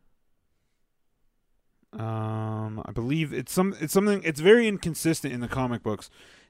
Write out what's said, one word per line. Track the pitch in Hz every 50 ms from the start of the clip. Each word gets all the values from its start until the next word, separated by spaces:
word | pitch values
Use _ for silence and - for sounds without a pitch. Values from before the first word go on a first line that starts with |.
| _ _ _ _ _ _ _ _ _ _ _ _ _ _ _ _ _ _ _ _ _ _ _ _ _ _ _ _ _ _ _ _ _ _ _ _ _ _
Um, | - 113 110 113 110 110 110 110 110 110 110 110 110 110 110 110 107 107 -
I | -
believe | 104 120 113 127 147 160 160 139
it's | 123 131 127 -
some, | - 180 185 196 - -
it's | 160 147
something, | - 196 202 208 202 196 170
it's | 165 151 135
very | 156 190 226 240 233 220
inconsistent | 202 - - 175 147 - - 165 160 - - 139
in | 123 123
the | 120 117
comic | - 131 131 123 120 113
books. | - 113 104 92 - - - - - - - - -